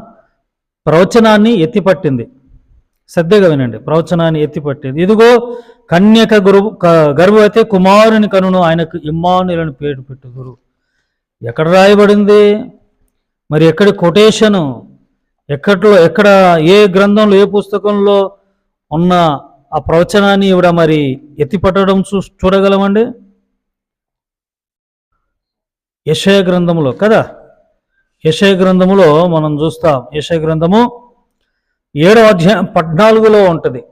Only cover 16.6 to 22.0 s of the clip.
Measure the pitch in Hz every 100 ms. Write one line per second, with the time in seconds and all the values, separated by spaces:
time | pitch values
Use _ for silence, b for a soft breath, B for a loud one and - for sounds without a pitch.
16.6 | 156 202 208 180 202 208 214 196 202 202
17.6 | 196 202 208 202 202 202 190 _ _ _
18.6 | _ _ - 151 180 180 165 139 - _
19.6 | - 156 - 165 175 208 202 196 196 180
20.6 | 175 170 160 156 139 131 - - 143 190
21.6 | 190 190 190 196